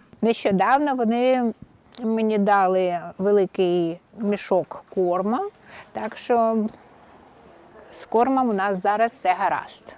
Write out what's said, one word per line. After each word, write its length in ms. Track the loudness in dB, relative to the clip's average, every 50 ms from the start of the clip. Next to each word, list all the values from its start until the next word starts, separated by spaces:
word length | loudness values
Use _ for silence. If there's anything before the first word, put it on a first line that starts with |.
| -6 _ -8 -2
Нещодавно 720 | 0 0 0 0 0 0 2 2 4 4 4 2 2 0 -2
вони 580 | 0 0 0 2 2 2 2 2 2 0 -2 -4 -6 -12 -20 _ _ _ _ -12 -8
мені 360 | -4 -2 -2 0 0 0 0 2
дали 600 | 2 4 4 4 4 2 2 2 0 0 -2 -4 -8 -10 -8 -2
великий 840 | 0 2 4 2 2 0 0 0 0 2 2 0 0 -2 -4 -8 _ _ -12 -6
мішок 680 | -4 -2 -2 -4 -2 0 0 0 0 -4 -10 -18 -18 _ -4
корма, 460 | -2 0 0 0 0 -2 -2 -2 -4 -4 -8 -10 _ -20 -20 -20 -20 -20 -16
так 240 | -12 -10 -10 -10 -10
що 400 | -8 -4 0 0 2 2 2 0 0 -2 -4 -6 -12 -20 -20 -20 -20 -20 -20 -20 -20 -20 -20 -20 -20 -20 -20 -20 -20 -20 -20 -20 -20 -20 -18
з 140 | -16 -16 -6
кормом 440 | 0 2 2 2 4 2 2 0 0
у 40 |
нас 300 | 0 0 0 -2 -2 0
зараз 300 | 0 0 2 2 0 0
все 220 | -2 -2 -2 -2 0 0
гаразд. 540 | 0 -2 -2 -4 -6 -8 -14 -18 -18 -20 -20